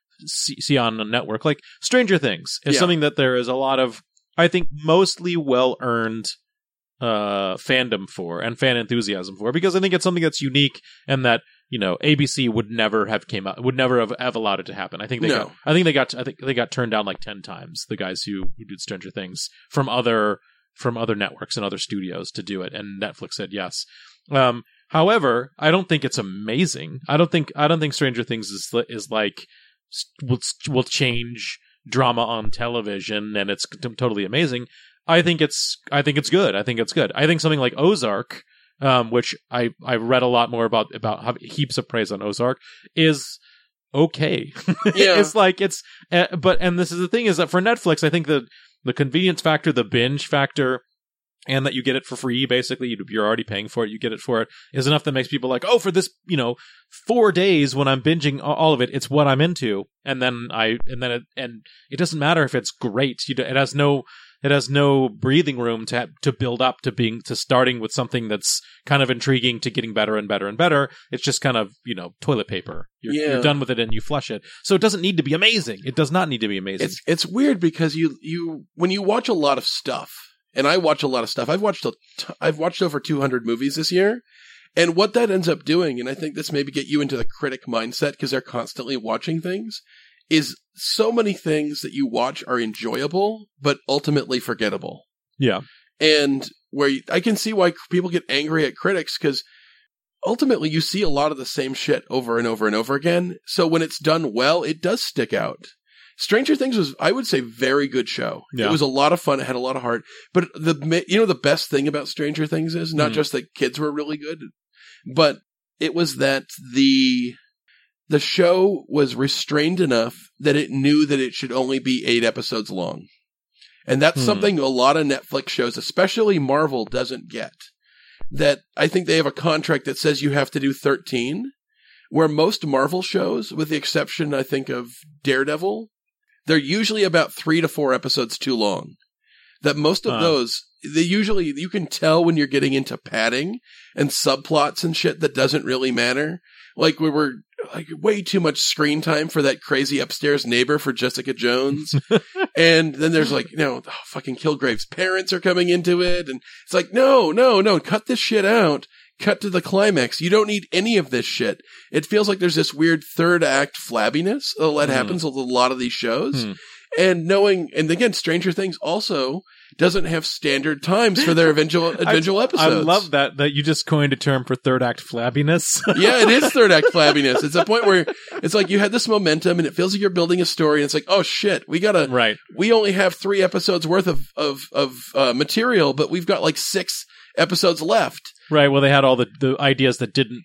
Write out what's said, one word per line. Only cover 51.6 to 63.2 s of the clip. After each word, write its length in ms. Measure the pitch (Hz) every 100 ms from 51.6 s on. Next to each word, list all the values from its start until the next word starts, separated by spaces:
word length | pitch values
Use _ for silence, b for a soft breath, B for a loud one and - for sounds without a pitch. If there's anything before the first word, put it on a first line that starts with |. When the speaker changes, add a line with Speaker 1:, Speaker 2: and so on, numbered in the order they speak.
| 135
Speaker 1:
that 80 |
you 80 | 127
get 140 | 123 131
it 100 | -
for 100 | 123
free, 300 | 135 120 127
basically, 420 | 123 120 123 127
you, 80 | 107 95
you're 160 | 110 104
already 180 | 117
paying 240 | 123 101 107
for 160 | -
it, 60 | 110
you 80 | 107
get 140 | 117
it 60 | 110
for 200 | - 117
it, 80 | 110 B B
is 140 | 135 135
enough 180 | 151
that 80 | 151
makes 160 | 131 123
people 220 | 139 127
like, 120 | 123 180
"Oh, 120 | 240
for 120 | 202
this, 180 | 180 180 - -
you 120 | 165
know, 160 | 120 123 b b b - -
four 260 | 240 214
days 420 | 175 196 170 143 131
when 100 | 143
I'm 140 | 135
binging 380 | 151 165 147 139
a-, 40 |
all 280 | 143 - 160
of 80 | 139
it, 80 | 123
it's 160 | 135 -
what 160 | 139 143
I'm 140 | 131
into." 420 | 165 175 120 98 98 _ -
And 160 | 131
then 260 | 127 120 120
I, 280 | 110 110 117 -
and 160 | 127
then 80 | 127
it, 120 | 120 110 -
and 240 | 127 117 - b b
it 80 | 139
doesn't 200 | 175 160
matter 260 | 147 170
if 100 | 135
it's 160 | 139 107
great. 500 | - 123 104 139 123